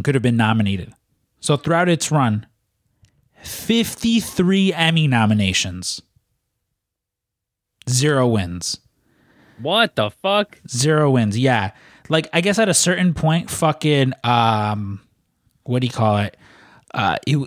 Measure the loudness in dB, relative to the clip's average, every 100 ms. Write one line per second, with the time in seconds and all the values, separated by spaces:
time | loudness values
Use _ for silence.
0 | -2 0 0 0 2 0 0 -4 -8 -18
1 | _ _ _ _ -4 -2 0 0 0 0
2 | 0 0 0 -2 -6 _ _ _ _ _
3 | _ _ _ _ -16 -8 0 0 0 -2
4 | 0 0 0 0 2 2 2 0 0 2
5 | 2 4 4 2 2 0 -4 -8 -10 -12
6 | -14 _ _ _ _ _ _ _ _ _
7 | _ _ _ _ _ _ _ _ -2 0
8 | 2 2 2 0 -2 -8 -10 -10 _ _
9 | _ _ _ _ _ -10 -2 0 0 0
10 | -2 -2 -2 0 -2 -8 -10 -2 0 2
11 | 2 2 0 0 0 0 -2 -8 -20 -18
12 | -4 -4 -2 -2 0 2 2 2 0 0
13 | 0 0 0 0 -2 -2 -2 0 0 2
14 | 2 0 0 2 2 2 -2 -4 -6 -10
15 | -14 _ _ _ _ _ -4 -2 -2 0
16 | 2 2 -2 -8 -20 -20 -20 -20 _ -4
17 | -2 -2 -2 -2